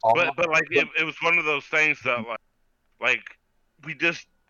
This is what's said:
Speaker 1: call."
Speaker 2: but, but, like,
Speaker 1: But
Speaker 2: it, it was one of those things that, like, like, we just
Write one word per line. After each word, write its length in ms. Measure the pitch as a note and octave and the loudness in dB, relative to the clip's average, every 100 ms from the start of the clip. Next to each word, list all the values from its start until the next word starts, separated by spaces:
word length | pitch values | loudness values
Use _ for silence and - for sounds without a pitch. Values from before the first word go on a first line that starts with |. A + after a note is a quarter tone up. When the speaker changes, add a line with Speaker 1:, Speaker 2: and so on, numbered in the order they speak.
Speaker 1:
call." 120 | A2+ | 2
Speaker 2:
but, 220 | D3 E3+ C3 | 2 2 0
but, 120 | E3+ | 0
like, 180 | D#3 D3 | 0 2
Speaker 1:
But 40 | - | 0
Speaker 2:
it, 120 | D3+ D#3+ | 0 0
it 40 | |
was 120 | D#3+ C#3+ | -2 0
one 160 | E3+ E3+ | 0 2
of 80 | |
those 200 | D3+ C#3+ | 2 -2
things 340 | - D#3 D3+ C#3+ | 0 2 2 0
that, 200 | B2+ A#2+ A2+ | -2 -2 -4
like, 100 | A2 _ _ _ _ _ - | -10 _ _ _ _ _ -4
like, 240 | A#2+ A#2 - - _ _ _ _ | -2 -2 -4 -20 _ _ _ _
we 120 | D3 C#3 | -14 -4
just 320 | E3 E3 - _ | -2 -2 -8 _